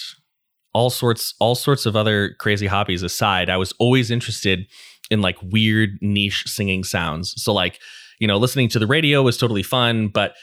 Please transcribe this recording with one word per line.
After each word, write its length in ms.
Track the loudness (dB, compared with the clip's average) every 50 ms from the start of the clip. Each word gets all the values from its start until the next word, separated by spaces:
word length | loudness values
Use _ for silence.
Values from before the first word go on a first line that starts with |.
| -10 -12 -16 _ _ _ _ _ _ _ _ _ _ _ 0
all 160 | 2 2 2
sorts, 440 | 0 0 0 0 0 0 -4 -6 -2 0
all 140 | 2 2 2
sorts 320 | 0 0 0 0 0 0
of 100 | 0 0
other 380 | 2 2 2 2 2 0 -2 -4 -4
crazy 280 | -2 0 0 0 0
hobbies 360 | 0 0 0 0 0 -2 -4
aside, 460 | -4 -4 -4 -2 0 0 2 0 0 0
I 80 | 0
was 160 | 0 -2 -2 -2 0
always 320 | 2 4 4 2 2 0
interested 560 | -2 -4 -4 -6 -6 -4 0 0 0 0 -2 -8 -18 -20 -20 -20 -20 _ -6 -2
in, 120 | 0 0
like, 140 | 0 0 -2 -4
weird 560 | -6 -2 0 2 2 4 4 2 2 0 -2 -2
niche 440 | -2 0 0 0 0 -2 -2 -4 -6
singing 380 | -6 -6 -4 -2 -2 -2 -2 -2
sounds. 560 | -4 -2 -2 -2 -2 -4 -6 -6 -8 -8 -6
So, 100 | -2 0
like, 280 | 0 0 0 -2 -4 -8 -18 -20 -20 -20 -20 -20 -8 -2
you 80 | 0 0
know, 80 | 2 2
listening 300 | 2 0 2 2 0 2
to 100 | 2 0
the 80 | 2
radio 360 | 2 2 2 2 2 4 4
was 140 | 4 2 2
totally 260 | 2 0 0 0 -2 -2
fun, 440 | -2 0 0 2 2 2 0 0 0
but 260 | 0 0 0 -2 -4 -10